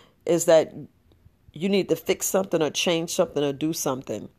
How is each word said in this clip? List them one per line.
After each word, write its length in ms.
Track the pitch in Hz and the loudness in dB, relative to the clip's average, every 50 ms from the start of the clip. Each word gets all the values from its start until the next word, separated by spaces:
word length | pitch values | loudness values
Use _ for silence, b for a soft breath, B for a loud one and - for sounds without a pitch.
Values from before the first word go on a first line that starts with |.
| b b b b _ | b b b b _
is 180 | - 170 165 160 | 0 0 2 4
that 300 | 175 165 160 131 - - - 139 - _ _ _ _ _ _ _ - _ _ _ - _ | 6 6 6 6 2 -4 -12 -18 -18 _ _ _ _ _ _ _ -20 _ _ _ -20 _
you 140 | 147 165 202 | -4 -2 2
need 200 | 196 196 170 - | 2 2 2 2
to 80 | 160 | -2
fix 300 | - - - 185 - - | -2 0 -2 -2 -2 -2
something 340 | - - 190 190 190 - 170 | -2 -2 -2 -2 0 0 0
or 100 | 156 139 | 0 0
change 400 | - - - 175 170 165 165 165 | -2 -2 -2 0 0 0 -2 -2
something 320 | - - 175 165 - 143 147 | -2 -2 -2 0 0 -2 -2
or 100 | 143 139 | -2 -2
do 200 | 135 151 156 165 | -2 -4 -4 -4
something. 560 | - - 147 131 127 135 - 113 104 - - - | -4 -4 -4 -4 -6 -6 -8 -10 -10 -10 -14 -18